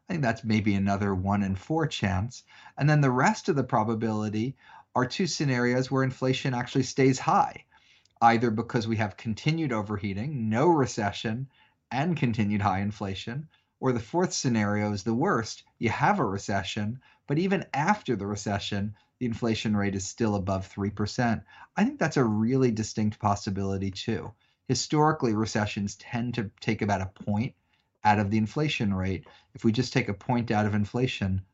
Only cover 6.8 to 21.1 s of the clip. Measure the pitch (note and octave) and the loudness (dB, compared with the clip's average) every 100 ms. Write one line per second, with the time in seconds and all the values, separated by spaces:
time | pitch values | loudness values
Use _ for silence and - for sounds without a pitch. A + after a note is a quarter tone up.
6.8 | C3 - C3+ C3 - F#3+ - - - _ | 0 4 4 4 2 2 2 -4 -20 _
7.8 | _ _ _ - A#2 A#2 A#2+ A2 A2+ A#2+ | _ _ _ 4 4 6 2 0 0 -2
8.8 | A2 A2 G#2+ - A#2 G2+ D#3 E3 D3 A2 | 0 0 -2 -4 -8 -4 -2 0 0 -2
9.8 | G2+ G2+ G2+ G2 C3+ C#3 A2 A2+ E3 D#3 | -2 -4 -4 -4 -4 -4 0 2 4 4
10.8 | B2+ - G2+ - A2+ A#2 C3+ _ _ _ | 2 0 -2 -2 -4 -4 -8 _ _ _
11.8 | - B2 E3+ D#3 B2+ A2 G2+ G#2 G2+ F#2 | -6 -2 -2 0 0 0 0 2 2 0
12.8 | G2+ - G2 G2 - C3 D#3+ _ _ - | -2 -4 -6 -8 -8 -10 -12 _ _ -4
13.8 | C3 A#2+ - E3+ F#3 - C3+ A2+ G#2 G#2 | -2 0 -2 -2 0 0 0 2 2 0
14.8 | G#2 G#2 A#2 A#2 F#3 C3 G#2+ - - - | 0 -2 -2 0 0 0 -2 -10 -18 -4
15.8 | A2+ F2+ D#3 G#3 A#2 G2 - G2 F#2 A2 | -4 2 2 2 0 -2 -4 -4 -4 -4
16.8 | G#2 C3 - _ - D3 F#3+ F#3+ - - | -6 -6 -12 _ -4 -2 0 0 -2 -2
17.8 | D#3 - - G#2+ G2+ G2+ A2 G2 - G2+ | 0 0 0 -2 -2 -4 -2 -4 -2 -4
18.8 | G#2 - _ - B2 A2 A#2 G#2+ A2+ G#2 | -4 -8 _ -6 -4 -2 -2 0 0 0
19.8 | G2+ F#2+ F#2+ - A2+ G#2 F#2+ F#2+ F#2+ - | 0 -2 -6 -2 0 0 0 -4 -4 -4
20.8 | G2+ G#2 G#2 | -4 -2 -4